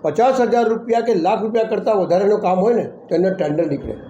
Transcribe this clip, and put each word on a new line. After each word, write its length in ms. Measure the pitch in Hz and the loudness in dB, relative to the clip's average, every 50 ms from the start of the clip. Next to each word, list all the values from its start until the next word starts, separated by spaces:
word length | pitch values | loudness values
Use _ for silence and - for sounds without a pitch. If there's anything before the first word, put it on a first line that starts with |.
પચાસ 400 | - 156 147 - 233 269 254 - | -2 -2 0 2 2 2 2 2
હજાર 280 | 240 214 226 240 233 220 | 0 2 2 0 2 0
રૂપિયા 320 | 226 226 226 240 226 233 | 0 -2 -2 -2 -2 0
કે 120 | 233 240 220 | 0 0 0
લાખ 280 | 180 160 185 214 202 | 0 2 0 0 0
રૂપિયા 220 | 208 220 220 226 220 | -2 -2 -2 -2 -2
કરતાં 320 | - 226 196 - 233 214 | 0 -2 -2 0 0 0
વધારેનું 460 | 196 175 147 175 185 202 202 214 208 | 0 2 2 2 2 4 2 2 2
કામ 180 | - 180 185 185 | 2 0 0 2
હોય 140 | 190 233 233 | 2 2 2
ને 100 | 208 - | 0 -2
તો 320 | - - - - - 170 | -4 -10 -18 -8 -4 0
એને 140 | 165 185 190 | 0 2 0
ટેન્ડર 360 | 185 - 160 147 151 160 170 | 0 -2 -2 -2 0 -2 0
નીકળે 280 | 156 143 135 - - - - - | -2 -2 -6 -6 -10 -12 -12 -14